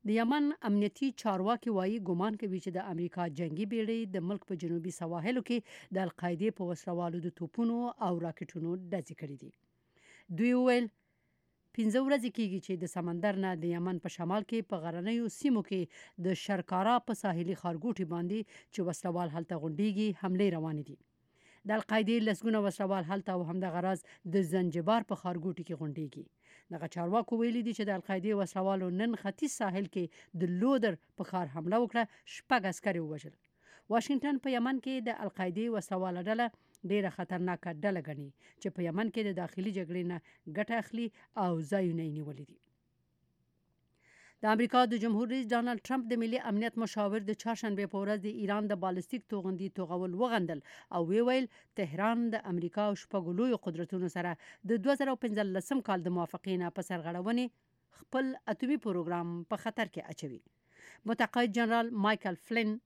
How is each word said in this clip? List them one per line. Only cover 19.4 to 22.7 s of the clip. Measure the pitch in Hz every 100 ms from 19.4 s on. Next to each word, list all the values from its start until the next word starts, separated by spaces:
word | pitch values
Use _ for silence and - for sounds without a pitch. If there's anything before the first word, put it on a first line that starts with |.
| 165 170
غونډېږي، | 156 151 208 196 214 180
حملې | 190 185 202 165
روانې | 160 151 147
دي. | - _ _ _ _ _ - 196
د | 214
القاعدې | - 220 208 233 214
لسګونه | 202 226 214
وسلوال | 202